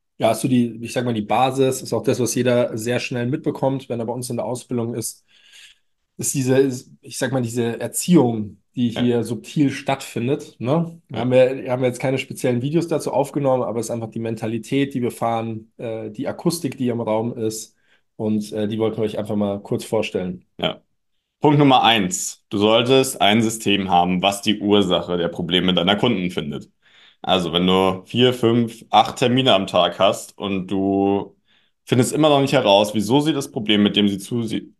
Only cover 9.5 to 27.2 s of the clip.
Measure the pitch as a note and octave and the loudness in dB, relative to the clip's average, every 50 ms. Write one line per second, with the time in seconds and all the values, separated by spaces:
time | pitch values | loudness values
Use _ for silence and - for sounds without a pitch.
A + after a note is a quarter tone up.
9.5 | - D#3+ C#3+ C3+ A#2 - - - C3+ - - - - A#2+ A#2 B2+ D3 D3+ - - | -2 0 0 0 0 -4 -4 -4 -4 -4 -4 -10 -8 -6 -4 -2 -4 -4 -6 -12
10.5 | - - - A#2+ C#3+ E3+ E3+ E3+ - - _ - C3 A2+ A#2 B2+ B2+ B2+ B2+ B2+ | -14 -8 -4 -2 0 0 -2 -4 -8 -16 _ -12 -8 -6 -2 4 6 6 6 4
11.5 | C3+ C3+ - C3 B2+ B2+ C3 B2+ B2 - - C3+ C3+ C3 - - - - - C3 | 2 -4 -4 -4 -2 0 0 -2 -2 -2 -2 -2 -2 -2 -4 -6 -10 -4 -2 0
12.5 | B2 A#2+ A#2+ C#3+ D3+ E3+ D#3+ E3+ E3 C#3+ - C#3 - B2 C#3 C#3 - D3+ C#3 C3+ | 0 0 -2 0 0 0 0 0 -2 -2 -2 -2 -2 -2 -2 0 -2 -2 0 2
13.5 | C3 B2 A#2 A2 G#2+ A#2 A2+ - A#2+ A#2 A2+ A2+ - A#2 A2+ A2+ A2+ A2 A2+ A2 | 2 2 0 -2 -4 -4 -4 -4 -6 -6 -6 -8 -8 -6 -6 -6 -6 -6 -6 -6
14.5 | A2+ A#2 A2 - C3+ C#3 C#3 C#3 C#3 C3 A#2+ A#2 A2+ - A#2+ A#2 A#2 A2+ A2+ A2+ | -6 -6 -6 -2 -2 0 0 0 -2 -4 -4 -4 -4 -2 -4 -2 -2 -2 -4 -6
15.5 | A2+ A2 - _ _ - C3+ A#2 A2 A2 A2 A2 G#2 - - - G#3 - - F3+ | -8 -10 -12 _ _ -12 -10 -8 -8 -8 -10 -10 -10 -8 -8 -8 -6 -4 -4 -4
16.5 | - - - C3 C3 - B2+ B2 A#2 A#2 A#2 A2 G#2+ A2 A2+ A#2+ B2 B2 A2 A2 | -4 -2 -6 -8 -6 -4 -4 -2 -2 -2 -2 -2 -2 -2 -2 -4 -6 -4 -6 -6
17.5 | G#2+ A2 - - _ _ _ _ _ _ _ _ _ - A2 G#2+ G#2+ G#2+ G#2 - | -6 -6 -12 -16 _ _ _ _ _ _ _ _ _ -6 -4 -2 -2 -2 -4 -6
18.5 | - G#2+ G#2+ G2+ G#2+ A2 A2 G#2+ G#2+ - A2 G#2 G#2 - G#2 G2+ G#2 G#2 G#2 G2+ | -6 -6 -4 -4 -2 -2 -2 -2 -2 -2 -4 -4 -4 -6 -6 -4 -2 -2 -2 -2
19.5 | G2+ G2+ - - B2 A#2 - - - A2 G#2 - - G2 F2+ F#2 F2+ F2+ _ _ | -4 -6 -6 -6 -6 -6 -6 -2 -2 -2 -2 -2 -4 -6 -6 -6 -8 -10 _ _
20.5 | _ - F2+ - - - _ _ _ _ _ _ _ _ _ _ _ _ - D3+ | _ -6 -6 -6 -6 -6 _ _ _ _ _ _ _ _ _ _ _ _ 4 4
21.5 | D3 D3 D3 C#3 C3 B2+ - A2+ A#2 A2 F#2+ F2+ F#2 - - - - _ _ - | 6 6 6 6 6 6 6 4 4 4 2 -2 -4 -6 -8 -8 -10 _ _ -6
22.5 | - G2 G2+ G#2+ A2 A#2 B2 A#2+ C3+ C3+ C3 C3 - - - G2+ G#2+ A#2 A2+ A2 | -2 2 4 4 6 4 4 6 4 4 4 2 0 2 2 4 4 4 2 0
23.5 | A2 - - G2+ G2+ G2 F#2+ F#2+ F#2 F2 F2 F#2 F#2 F2+ F#2 G2 G2+ G2+ - G#2+ | -2 -2 -2 0 0 0 0 2 2 2 4 4 2 2 2 0 0 0 -2 -2
24.5 | G#2 - G2+ G#2 G2+ G#2 G2 F2 F2 E2 E2 F2 F2 F2 E2+ E2+ - - F2 D#2+ | -2 0 2 4 4 4 4 4 2 0 0 -2 -2 -2 -2 -4 -4 -6 -4 0
25.5 | E2+ F2+ F2 F#2 F#2 F2 E2+ F#2 G#2 G#2 - B2 F#2+ F#2 F2+ F2 - - D#2+ D2 | 0 2 2 2 2 2 2 2 2 2 2 0 0 0 -2 -4 -6 -6 -8 -8
26.5 | D2 C2 - _ _ _ _ _ _ _ _ _ _ _ | -10 -12 -14 _ _ _ _ _ _ _ _ _ _ _